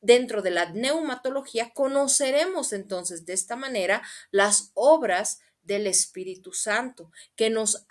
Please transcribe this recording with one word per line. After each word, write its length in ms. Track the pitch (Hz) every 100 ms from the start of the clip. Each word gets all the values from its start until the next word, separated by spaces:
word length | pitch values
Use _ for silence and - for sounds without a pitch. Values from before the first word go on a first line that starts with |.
dentro 420 | 208 247 254 214
de 80 | 185
la 220 | 175 175
neumatología, 1000 | 196 262 320 302 254 262 277 269 226 233
conoceremos 1000 | - 269 277 277 - 269 285 349 349 -
entonces 540 | 202 196 185 180 165 165
de 80 |
esta 220 | 185 - 240
manera 460 | 269 233 180 220 - - -
las 400 | 196 202 - -
obras 640 | - 262 311 220 180 214 - _ _
del 240 | 165 202 202
Espíritu 640 | 180 - 185 185 185 185
Santo, 560 | - 214 214 254 - 165 - - -
que 140 | 220
nos 340 | 226 214 - -